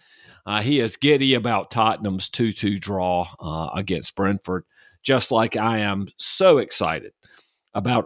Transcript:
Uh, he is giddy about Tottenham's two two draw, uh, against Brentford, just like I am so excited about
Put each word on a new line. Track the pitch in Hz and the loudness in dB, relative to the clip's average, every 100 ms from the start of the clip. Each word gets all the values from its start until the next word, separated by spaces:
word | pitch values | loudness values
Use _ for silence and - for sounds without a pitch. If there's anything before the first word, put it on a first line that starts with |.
| _ _ - - 101 | _ _ -20 -18 -6
Uh, | 107 | -2
he | 117 143 | 0 0
is | 113 - | 0 0
giddy | 139 143 135 | 2 4 4
about | 123 120 104 90 | 2 0 -2 -2
Tottenham's | 120 110 101 104 95 - | 2 2 2 -2 -4 -6
two | - 113 | -2 -2
two | - 101 98 | 0 -2 -2
draw, | 98 95 90 90 90 - | -4 -2 0 0 -2 -6
uh, | 85 80 80 | -8 -6 -6
against | 92 95 85 - - | -6 -4 -4 -6 -2
Brentford, | 98 101 - 90 - _ _ _ | -2 -2 -4 -6 -8 _ _ _
just | - 131 - | 0 0 2
like | 113 113 113 | 2 2 0
I | 110 113 | 0 0
am | 104 98 98 - | -2 -4 -6 -10
so | - - 190 143 | -8 2 6 6
excited | 104 - 85 78 - _ _ _ _ _ _ | 4 0 0 -2 -8 _ _ _ _ _ _
about | 104 101 120 | -4 2 2